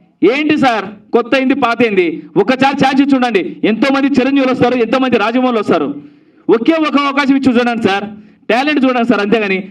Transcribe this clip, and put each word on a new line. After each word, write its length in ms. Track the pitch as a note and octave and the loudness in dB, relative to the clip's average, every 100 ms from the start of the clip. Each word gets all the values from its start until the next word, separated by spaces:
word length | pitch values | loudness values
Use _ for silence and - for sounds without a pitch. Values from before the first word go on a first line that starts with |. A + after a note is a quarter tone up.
| _ _ F3 | _ _ 0
ఏంటి 240 | C#4 D4+ D4+ | 2 0 0
సార్ 280 | B3+ A3 F#3+ | 0 0 -6
కొత్త 500 | - - A#3 A#3 C4+ | -16 -2 -2 0 0
అయింది, 180 | C4 | 0
పాత 280 | C4+ A#3+ A#3 | 0 0 0
అయింది? 420 | A#3+ F#3+ E3+ D#3 - E3+ | 2 2 0 -4 -4 -2
ఒకసారి 480 | - C4 C4+ C4+ C4+ | 0 2 0 2 0
ఛాన్స్ 160 | C4+ | 2
ఇచ్చి 140 | C#4+ C4+ | 2 2
చూడండి. 420 | B3 G3+ - - | 0 -2 -4 -4
ఎంతోమంది 440 | G3 A3 C#4 C4+ C4+ | -2 0 0 0 0
చిరంజీవులు 440 | C#4 B3+ C#4 C4 | 0 2 0 0
వస్తారు, 240 | B3+ B3 B3 | 0 0 0
ఎంతోమంది 420 | A3+ B3+ C4 A#3 | 0 0 0 0
రాజమౌళి 420 | G#3 B3 B3+ A3+ | 0 0 0 -2
వస్తారు. 420 | G3 F3 C#3+ - - - _ _ - | 0 0 -2 -8 -14 -20 _ _ 0
ఒకే 240 | A3+ A#3 | 2 2
ఒక 240 | E4 D4+ C#4 | 0 0 0
అవకాశం 360 | C#4 C#4 C4+ C#4 | -2 -2 0 2
ఇచ్చి 240 | C4 A#3 | 2 2
చూడండి 280 | A#3+ A#3 F#3+ | 0 -2 -2
సార్, 160 | G3 G3+ - - _ - | -2 -6 -14 -20 _ -2
టాలెంట్ 360 | A3+ D4 C#4+ B3+ | 0 0 0 0
చూడండి 240 | B3 A#3 | 0 0
సార్, 120 | G#3 | 0
అంతేగాని 480 | G3+ A3 G3+ F#3 F3+ | 0 0 0 -4 -6